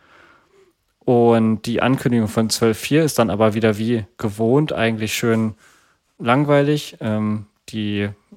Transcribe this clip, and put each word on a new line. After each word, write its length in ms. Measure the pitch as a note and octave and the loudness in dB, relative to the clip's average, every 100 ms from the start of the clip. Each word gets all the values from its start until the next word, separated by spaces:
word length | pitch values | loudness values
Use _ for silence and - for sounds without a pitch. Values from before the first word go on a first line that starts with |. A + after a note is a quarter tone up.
| _ _ _ _ _ _ _ _ _ _ | _ _ _ _ _ _ _ _ _ _
Und 640 | - A#2+ A#2 A2+ A2 G#2+ | 0 4 4 4 2 -2
die 180 | - A2+ | -4 -2
Ankündigung 480 | A#2+ C3 A#2+ A#2+ G#2+ | 0 0 0 0 0
von 200 | A2+ A2 | 0 -2
zwölf 300 | - A2+ G#2+ | 0 0 0
vier 240 | - D3 | 0 0
ist 160 | D#3 - | 0 0
dann 100 | A2 | 0
aber 240 | G2+ A2 | 2 0
wieder 240 | G#2+ A2 G#2 | 2 0 0
wie 280 | A2 A#2 G#2 - | -2 -2 -4 -6
gewohnt 540 | A2 G2+ A2+ C#3 D#3 | -6 -2 2 2 0
eigentlich 420 | - A2+ A2 A2 | -2 -2 -2 -4
schön 420 | - A#2+ A2+ A2 - _ _ _ _ _ - | -2 0 0 -2 -6 _ _ _ _ _ -8
langweilig. 800 | B2 C3 D3 C#3+ C#3+ D3+ - - | 0 2 4 2 2 0 -4 -8
Ähm, 440 | A2+ G#2+ G#2+ G#2+ G#2 _ - | -4 -2 -2 -4 -8 _ -12
die, 400 | A2 G#2 G2+ G2+ G2+ _ | -8 -6 -4 -6 -8 _